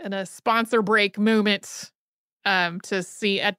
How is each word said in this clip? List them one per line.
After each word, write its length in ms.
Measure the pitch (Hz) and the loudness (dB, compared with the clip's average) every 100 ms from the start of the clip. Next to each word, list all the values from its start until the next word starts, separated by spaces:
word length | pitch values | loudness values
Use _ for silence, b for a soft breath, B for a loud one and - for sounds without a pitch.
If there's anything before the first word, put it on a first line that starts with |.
in 120 | 214 | -8
a 100 | 196 | -6
sponsor 560 | 185 - 233 226 226 233 | -8 -6 0 0 2 0
break 380 | 196 220 202 202 | 2 4 2 2
moment, 720 | 214 220 208 202 - - - _ _ _ _ _ 202 | 2 4 2 0 -4 -16 -16 _ _ _ _ _ 0
um, 340 | 190 175 175 | 2 0 -4
to 200 | - 196 | -4 -4
see. 400 | 175 - 208 196 | -4 -4 -2 0
I, 120 | 208 | -2